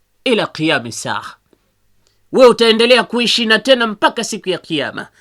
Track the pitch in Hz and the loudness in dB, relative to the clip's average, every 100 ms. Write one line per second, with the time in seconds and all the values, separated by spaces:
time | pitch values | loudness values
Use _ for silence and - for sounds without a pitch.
0 | _ _ 262 208 160 - 156 139 117 - | _ _ -2 -2 -2 -4 -2 -2 -4 -10
1 | 127 107 - - _ _ _ _ _ _ | -8 -8 -10 -18 _ _ _ _ _ _
2 | _ _ _ 240 247 220 233 220 233 247 | _ _ _ 4 6 6 2 4 4 2
3 | - 240 233 - 220 220 262 247 226 208 | 0 -2 -2 -2 0 0 2 0 0 -2
4 | - - 202 208 185 165 - 156 117 107 | -2 -2 -8 -8 -6 -6 -6 -6 -6 -8
5 | - _ | -14 _